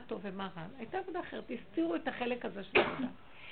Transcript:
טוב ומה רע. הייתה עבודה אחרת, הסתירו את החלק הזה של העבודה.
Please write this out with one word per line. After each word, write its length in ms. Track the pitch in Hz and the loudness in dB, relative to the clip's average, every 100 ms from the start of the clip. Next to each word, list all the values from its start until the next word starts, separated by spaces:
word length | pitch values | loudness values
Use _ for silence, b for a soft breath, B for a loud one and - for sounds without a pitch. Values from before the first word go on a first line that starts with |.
| 240 | 0
טוב 140 | 214 | -4
ומה 260 | 196 190 196 170 | -4 -4 -4 -4
רע. 60 | 160 - | -8 -8
הייתה 200 | 226 370 | -4 -2
עבודה 220 | 381 349 | -2 -2
אחרת, 240 | - 233 - | -2 -4 -4
הסתירו 460 | 240 - - 330 330 | -6 -2 2 4 4
את 120 | 269 | 0
החלק 360 | - 240 240 | 0 0 0
הזה 200 | 226 185 | -2 -4
של 160 | 196 - | 6 6
העבודה. 280 | - - 254 - - B B | 6 4 -2 -4 -14 B B